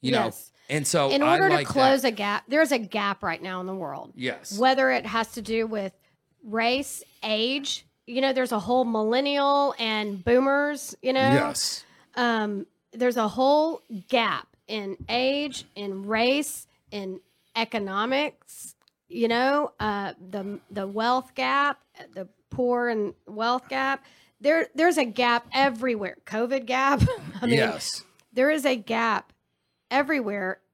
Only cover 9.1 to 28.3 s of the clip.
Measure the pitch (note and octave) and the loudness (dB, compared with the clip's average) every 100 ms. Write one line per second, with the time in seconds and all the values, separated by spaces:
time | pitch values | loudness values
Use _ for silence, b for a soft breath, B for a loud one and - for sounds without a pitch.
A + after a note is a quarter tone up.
9.1 | A#3+ C#4+ C#4+ C#4 C#4+ C#4+ - A3+ A3 G#3+ | 2 2 2 4 4 2 0 -2 -2 -4
10.1 | G3+ F3+ A#3+ C4+ C#4 D4 D4 - - B3+ | -4 2 4 4 2 0 -4 -10 -6 -2
11.1 | C4 C4 - D4 C#4 - - b b b | 2 4 4 2 -2 -4 -6 b b b
12.1 | - A#3+ A3+ G#3+ G3+ E3+ _ _ A3+ B3 | -2 0 0 -2 -4 -8 _ _ -2 0
13.1 | A#3+ G#3+ G3+ C4 D4 D#4 E4 _ G#3+ F3+ | 2 -2 2 4 6 4 -2 _ -14 -2
14.1 | C4 A3 D3 - _ _ G#3+ G3 G3 - | 0 2 -2 -8 _ _ -8 -6 -10 -4
15.1 | A#3 C4 C#4+ D4 B3 - - G3+ F#3+ G3 | 0 0 0 -4 -8 -14 -12 -8 -8 -4
16.1 | A3 A#3+ C#4 D4 - - _ _ G#3 G3 | 0 2 2 0 -8 -16 _ _ -10 -10
17.1 | F#3 _ _ _ - A3+ A3+ G3 F#3+ A3+ | -12 _ _ _ -4 -4 -4 -4 -4 0
18.1 | C4 - - _ - - - _ _ _ | 0 -2 -6 _ -20 -20 -20 _ _ _
19.1 | - A#3 A#3 C4 C#4+ D4 _ G#3+ G3+ G3 | -2 0 2 2 2 0 _ -4 -4 -6
20.1 | - F3+ G3+ G3 G3+ _ G3+ G3 G3+ A3+ | -10 -10 -10 -8 -10 _ -8 -6 -2 0
21.1 | B3+ B3+ - B3+ C#4 C#4+ C4+ _ - - | 0 -2 -6 -2 0 0 -2 _ -20 -18
22.1 | F#3+ F#3 _ _ - B3 B3 A#3+ A3+ G3+ | -14 -14 _ _ -2 0 2 0 0 -2
23.1 | - - G#3 A3+ B3 - C4 C4+ C4+ b | -6 -14 -4 0 -2 -2 -4 -2 -4 b
24.1 | b b _ B3 D#4+ D#4+ C4 E4 D#4 B3+ | b b _ 2 2 2 2 2 4 0
25.1 | G#3+ A#3+ A#3+ A#3+ C4 C#4 A3+ B3+ A3+ F#3+ | 2 2 2 0 2 2 2 -2 -2 -4
26.1 | - - G#3+ A#3 C4+ A#3 B3+ C4+ C#4 - | -10 -8 -4 -2 -2 -2 0 2 4 2
27.1 | A#4+ - G3 A#3+ A#3 B2 - - - - | 0 -8 -4 2 4 2 -2 -8 -10 -14
28.1 | _ _ | _ _